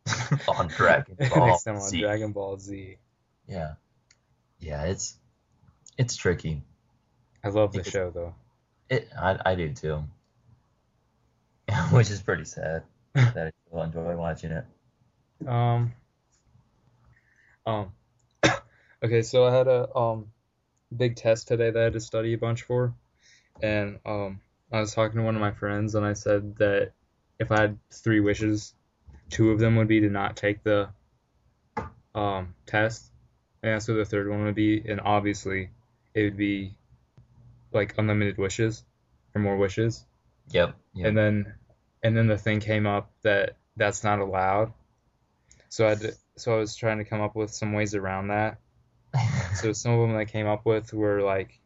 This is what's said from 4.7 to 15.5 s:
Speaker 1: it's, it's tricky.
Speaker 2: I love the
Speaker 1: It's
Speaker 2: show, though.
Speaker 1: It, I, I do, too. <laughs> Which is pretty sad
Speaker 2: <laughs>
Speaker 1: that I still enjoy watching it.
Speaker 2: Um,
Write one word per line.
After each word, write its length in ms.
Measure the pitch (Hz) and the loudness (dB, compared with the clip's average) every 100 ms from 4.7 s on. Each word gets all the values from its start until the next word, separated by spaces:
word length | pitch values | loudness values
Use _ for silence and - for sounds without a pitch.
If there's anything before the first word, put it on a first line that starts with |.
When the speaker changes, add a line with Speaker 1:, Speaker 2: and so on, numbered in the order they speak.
| 73 | -4
Speaker 1:
it's, 320 | 82 - - - _ _ _ _ _ _ _ - | -4 -4 -8 -14 _ _ _ _ _ _ _ -4
it's 160 | 123 | -4
tricky. 480 | - 98 85 80 73 - _ _ _ _ _ _ _ | 0 -2 0 -4 -6 -10 _ _ _ _ _ _ _
Speaker 2:
I 60 | 104 | -2
love 240 | 104 104 | 2 2
the 80 | 98 | -2
Speaker 1:
It's 100 | 90 | -6
Speaker 2:
show, 200 | 98 90 | -4 -4
though. 220 | 85 87 - _ _ _ _ - | -6 -10 -12 _ _ _ _ -4
Speaker 1:
It, 200 | 123 - - | -4 -4 -2
I, 180 | 87 95 | -2 0
I 100 | 95 92 | 0 0
do, 160 | 80 | -4
too. 320 | 67 78 76 76 - _ _ _ _ _ _ _ _ _ _ _ _ _ _ - | -6 -6 -6 -8 -14 _ _ _ _ _ _ _ _ _ _ _ _ _ _ -2
<laughs> 220 | 123 165 | 0 4
Which 200 | 127 104 | 6 4
is 120 | 98 | 0
pretty 220 | - 85 | -4 -4
sad 400 | 76 85 80 82 - _ | -6 -8 -6 -6 -8 _
Speaker 2:
<laughs> 160 | _ | _
Speaker 1:
that 220 | 135 120 98 | 4 4 2
I 160 | 80 - _ | -6 -10 _
still 140 | 82 | -6
enjoy 320 | 82 82 85 85 | -6 -6 -6 -4
watching 360 | 82 78 82 | -6 -6 -8
it. 120 | 80 - _ _ _ _ _ _ - | -8 -10 _ _ _ _ _ _ -14
Speaker 2:
Um, 440 | 127 | -4